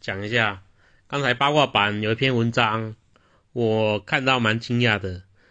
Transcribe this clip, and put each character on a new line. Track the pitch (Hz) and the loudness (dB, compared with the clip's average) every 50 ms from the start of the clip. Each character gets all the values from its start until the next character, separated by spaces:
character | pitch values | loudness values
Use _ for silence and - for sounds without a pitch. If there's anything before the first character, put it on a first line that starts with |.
讲 | - - 101 98 101 | -10 -10 -8 -8 -6
一 | 104 | -4
下， | 113 120 113 107 98 95 - _ _ _ _ _ _ _ _ | -2 0 0 -2 -2 -6 -14 _ _ _ _ _ _ _ _
刚 | - - 143 139 | -8 -6 -4 -2
才 | 127 123 | -2 0
八 | 123 139 139 147 | 0 0 2 4
卦 | 151 139 127 | 2 2 2
版 | - 107 101 104 104 104 107 | 2 2 2 2 0 -2 -2
有 | 107 | -2
一 | 113 | -2
篇 | 113 135 131 127 | 0 0 0 2
文 | 117 117 117 | 2 0 0
章， | 117 - 120 110 107 110 113 110 107 - _ _ _ _ _ _ _ _ _ _ - | 0 0 0 0 0 -4 -6 -8 -12 -16 _ _ _ _ _ _ _ _ _ _ -6
我 | 123 117 110 110 110 110 107 104 104 | -2 0 0 2 2 2 0 0 -2
看 | - - - 151 131 | -4 -2 -4 -2 2
到 | 135 131 127 | 2 2 2
蛮 | 117 107 110 117 | 4 2 0 0
惊 | 117 - 123 120 | -2 -2 0 2
讶 | 123 117 107 101 | 2 2 2 0
的， | 98 95 90 90 - _ _ _ _ _ | -2 -6 -10 -10 -14 _ _ _ _ _